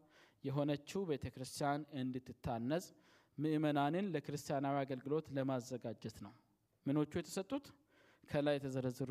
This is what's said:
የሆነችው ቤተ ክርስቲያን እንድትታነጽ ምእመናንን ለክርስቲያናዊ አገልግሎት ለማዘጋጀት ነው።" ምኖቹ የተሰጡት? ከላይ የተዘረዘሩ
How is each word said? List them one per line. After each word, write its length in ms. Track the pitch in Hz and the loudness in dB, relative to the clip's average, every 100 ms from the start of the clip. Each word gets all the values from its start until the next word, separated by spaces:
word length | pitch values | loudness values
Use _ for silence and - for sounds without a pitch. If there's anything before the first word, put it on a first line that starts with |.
| - - - _ | -20 -20 -20 _
የሆነችው 580 | 135 143 147 143 - 196 | -2 0 2 0 -2 -4
ቤተ 220 | 180 135 139 | 0 -2 -4
ክርስቲያን 540 | 135 127 - 143 147 156 | -8 -8 0 2 0 -2
እንድትታነጽ 920 | 139 131 127 - - 151 117 123 165 - - - - _ - | -4 -2 -4 -8 -8 -4 -2 0 0 -2 -16 -20 -20 _ -2
ምእመናንን 680 | 156 151 151 143 143 175 202 | 2 4 4 4 4 2 0
ለክርስቲያናዊ 680 | 151 - 143 - 143 139 139 | -2 -4 -6 0 2 2 2
አገልግሎት 480 | 131 127 135 156 156 | 0 -2 0 0 0
ለማዘጋጀት 840 | 139 135 131 117 123 120 107 - - | -2 0 0 -2 -6 -6 -6 -8 -10
ነው።" 140 | 101 - _ _ _ _ 143 | -14 -16 _ _ _ _ 2
ምኖቹ 260 | 151 151 175 | 2 2 -2
የተሰጡት? 500 | - 196 196 277 - - _ _ - _ | -4 -4 -2 -4 -6 -20 _ _ -20 _
ከላይ 320 | - 147 147 143 | -2 2 4 2
የተዘረዘሩ 540 | 135 131 127 123 131 | 0 0 0 0 -2